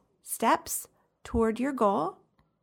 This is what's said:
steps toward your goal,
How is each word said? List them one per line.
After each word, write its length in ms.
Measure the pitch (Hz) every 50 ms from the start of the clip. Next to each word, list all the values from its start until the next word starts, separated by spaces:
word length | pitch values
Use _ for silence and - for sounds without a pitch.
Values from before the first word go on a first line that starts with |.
| _ _ _ _ -
steps 640 | - - - 226 233 302 - - - - - - - _ _ _ _ _ _ -
toward 360 | - - 233 226 220 220 226
your 140 | 247 277 277
goal, 460 | 254 233 202 196 247 302 370 403 - _ _ _ _ _ _ _ _